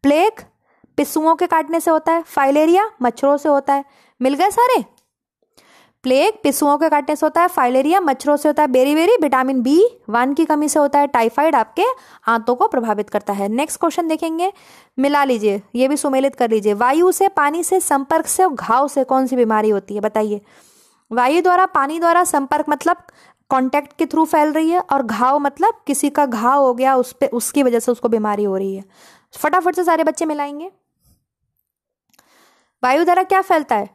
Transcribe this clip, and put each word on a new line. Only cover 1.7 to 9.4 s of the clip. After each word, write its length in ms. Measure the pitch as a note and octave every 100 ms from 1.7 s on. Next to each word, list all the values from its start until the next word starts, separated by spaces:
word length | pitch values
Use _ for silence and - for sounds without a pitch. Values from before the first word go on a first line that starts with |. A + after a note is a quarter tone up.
| E4
से 120 | E4+
होता 200 | D#4 D#4+
है, 100 | E4
फाइलेरिया 680 | E4 - C#4 C#4+ D#4+ F4+ G#4+ G#4+
मच्छरों 340 | B3 A#3 C#4 C#4+
से 120 | D4+
होता 240 | C#4 C#4
है। 120 | C#4 C#4 _ _ _
मिल 120 | C4
गए 160 | C#4 F#4+
सारे? 320 | G#4 B4 A4+ G#3+ _ _ _ _ _ _ _ _ _ _ _
प्लेग 380 | B3+ C4 F#4 G#4+
पिस्सुओं 340 | C#4+ - D4 C#4+
के 120 | D#4+
काटने 260 | D4 C4+ D4+
से 100 | D#4
होता 160 | E4
है, 60 | F4
फाइलेरिया 540 | F4 B3 C4 C#4+ F#4+
मच्छरों 340 | E4 C4 C#4+ D4
से 120 | D4+
होता 140 | D4
है, 40 | D4+
बेरीबेरी 480 | B3+ C4+ D4+ E4+ A#4
विटामिन 400 | D4+ C4